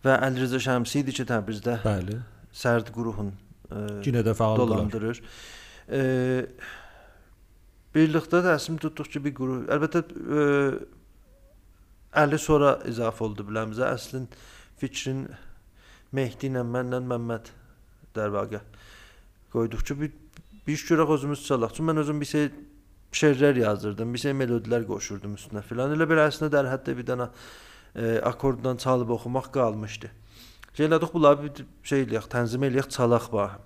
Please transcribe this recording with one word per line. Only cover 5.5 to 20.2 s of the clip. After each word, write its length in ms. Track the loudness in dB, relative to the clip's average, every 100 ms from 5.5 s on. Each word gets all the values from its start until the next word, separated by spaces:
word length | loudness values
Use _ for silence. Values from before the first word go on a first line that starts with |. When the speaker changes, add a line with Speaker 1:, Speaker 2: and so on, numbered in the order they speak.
| -20 -20 -20 -6
Speaker 1:
E, 140 | -2 0 2 2 0 -2 -10 -18 -18 -20 -20 -20 -20 _ -20 -20 -20 -20 _ _
birlikdə 480 | 4 4 4 2 2
təslim 340 | 4 2 0 -4
tutduq 260 | -6 -6 -8
ki, 100 | -4
bir 100 | -6 -4
quruh. 260 | -4 -4 0
Əlbəttə, 320 | 0 2 0
e, 420 | -2 -10 -2 2 4 4 2 -2 -8 -20 -20 -20 -20 -20 -20 -20 -20 _ -20 -20 -2 2
Əli 200 | 2 2
sonra 400 | 4 6 6 4 -2
izafə 340 | -2 -4 -2
oldu 220 | -6 -6 -6
biləmizə. 400 | -4 -4 -2 -2
Əslin 320 | -2 -6 -10 -10 -14 -20 -20 -20 -10
fikrin 520 | -8 -6 -6 -6 -8 -14 -20 -20 -20 _ -20 -20 -8
Mehdi 360 | -4 -4 -4 -4
ilə, 140 | -2
mənlə 380 | -2 -2 -2 -4
Məmməd 460 | -2 -4 -4 -6 -8 -20 -20 -20 -20 _ -12 -4
Dərvaqə 460 | -2 -2 -4 -6 -12 -20 -20 -20 -20 -20 -20 _ _
qoyduq 300 | -2 -2 -2
ki, 120 | -4 -2
bir, 120 | -6 -8